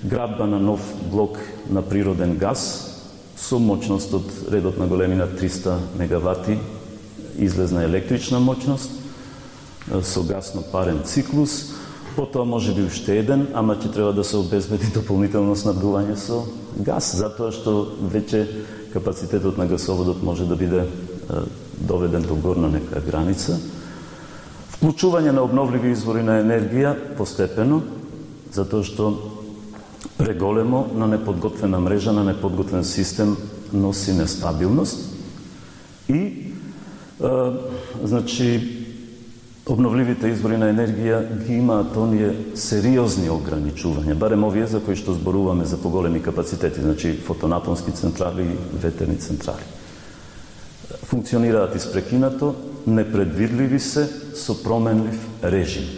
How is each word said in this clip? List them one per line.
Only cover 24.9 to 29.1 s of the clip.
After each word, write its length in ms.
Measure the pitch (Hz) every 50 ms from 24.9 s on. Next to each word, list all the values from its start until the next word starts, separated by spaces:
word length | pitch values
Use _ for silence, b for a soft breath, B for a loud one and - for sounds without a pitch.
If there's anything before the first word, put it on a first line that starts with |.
| 151 - - 185 170 170 160 151
на 120 | 135 135 127
обновливи 480 | 123 117 131 139 127 123 127 113 123
извори 320 | 123 113 104 113 110 113 113
на 160 | 113 110 110 107
енергија 520 | 110 117 113 107 107 117 127 139 143 143 - - - - -
постепено, 640 | 104 - - - 98 90 - - 110 127 151 160 156 - - - - - - - - - - - - -
затоа 320 | - 101 95 95 - 107 98
што 320 | 92 - - 104 107